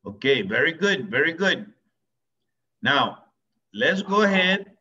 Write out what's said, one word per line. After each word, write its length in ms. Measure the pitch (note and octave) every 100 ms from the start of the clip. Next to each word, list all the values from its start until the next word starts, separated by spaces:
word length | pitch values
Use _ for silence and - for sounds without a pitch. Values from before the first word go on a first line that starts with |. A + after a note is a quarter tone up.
| G2+
Okay, 340 | G#2 C3+ C3
very 320 | F#2+ A2+ D#3
good, 380 | D#3+ G3+ F#3+ G#2+
very 240 | A#2+ D#3
good. 320 | E3 F#3+ D3+ - _ _ _ _ _ _ _ _ _ _ _
Now, 440 | A#2+ C#3 A#2 - _ _ _ _ _
let's 260 | G2+ C3+ F#3+
go 220 | G3 G3+
ahead. 420 | G3+ F#3+ F#3 G3 G3 _